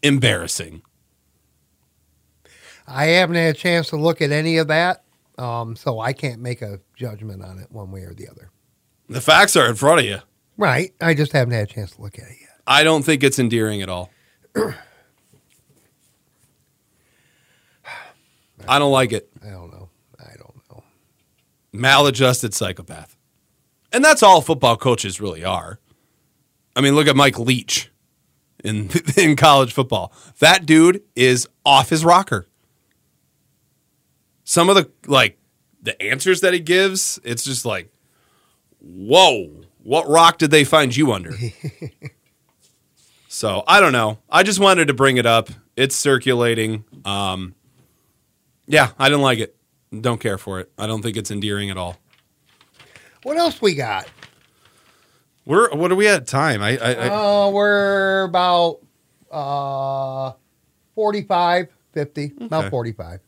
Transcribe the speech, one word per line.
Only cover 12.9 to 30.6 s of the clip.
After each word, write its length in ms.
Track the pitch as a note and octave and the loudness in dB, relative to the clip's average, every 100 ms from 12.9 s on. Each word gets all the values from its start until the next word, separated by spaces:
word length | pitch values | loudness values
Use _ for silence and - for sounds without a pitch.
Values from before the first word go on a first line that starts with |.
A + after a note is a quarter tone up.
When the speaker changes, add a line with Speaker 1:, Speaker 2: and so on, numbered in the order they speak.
| D#3 | 2
Speaker 1:
think 220 | C#3 D3+ | 2 2
it's 160 | C#3 B2+ | 2 2
endearing 420 | A#2+ A#2 A2 G#2 | -2 0 -2 -4
at 60 | F#2 | -8
all. 220 | F2+ F2+ _ | -10 -12 _
<clears throat> 40 | _ _ _ - A3 - - _ _ _ _ _ _ _ _ _ _ _ _ _ _ _ _ _ _ _ _ _ _ _ _ _ _ _ _ _ - - - _ _ _ _ _ - | _ _ _ -6 -6 -8 -20 _ _ _ _ _ _ _ _ _ _ _ _ _ _ _ _ _ _ _ _ _ _ _ _ _ _ _ _ _ -20 -20 -20 _ _ _ _ _ -2
I 100 | C3+ | 0
don't 140 | C#3+ | 2
like 200 | C3+ B2+ | 2 0
it. 160 | G#2+ - - | -4 -10 -20
Speaker 2:
I 60 | G#2+ | -20
don't 200 | F#2+ E2+ | -20 -20
know. 180 | F#2 F#2 _ _ _ | -20 -20 _ _ _
I 160 | - - | -20 -20
don't 160 | - _ _ | -20 _ _
know. 140 | - _ _ _ _ _ _ _ _ _ | -20 _ _ _ _ _ _ _ _ _
Speaker 1:
Maladjusted 840 | G2+ B2+ C#3 C#3+ B2+ C3 B2+ A2+ | -4 2 4 4 2 2 2 -4
psychopath. 640 | G2+ G2 F#2 F2 E2 D2+ _ _ _ _ _ _ _ _ | -6 -8 -8 -16 -20 -20 _ _ _ _ _ _ _ _
And 120 | A#3 | 0
that's 180 | D4 D4+ | 4 6
all 180 | G#3 F3+ | 8 6
football 360 | C3 D3 B2 A#2 | 4 0 0 0
coaches 440 | C3 A#2 G2 F2 | 0 -2 -4 -8
really 240 | G#2 D#2+ | -10 -8
are. 340 | F2+ F#2 E2 G2 _ _ _ _ _ _ _ _ _ - | -6 -6 -8 -18 _ _ _ _ _ _ _ _ _ -2
I 40 | |
mean, 140 | C#3 | 2
look 140 | C#3+ D3+ | 2 2
at 80 | C3+ | 4
Mike 220 | C#3 C3 | 2 2
Leach 520 | A#2+ B2+ - - - _ _ _ _ _ _ _ | -2 -2 -2 -8 -8 _ _ _ _ _ _ _
in, 260 | G2 G#2+ G#2 F3+ | -8 -6 -4 -4
<laughs> 120 | - C#3+ | -2 2
in 200 | F3 D3 | 2 4
college 360 | D#3+ C#3 C3 | 6 6 4
football. 400 | - B2+ G#2+ F2+ _ - _ | -2 -4 -4 -6 _ -20 _
That 260 | D3+ F#3 | 4 4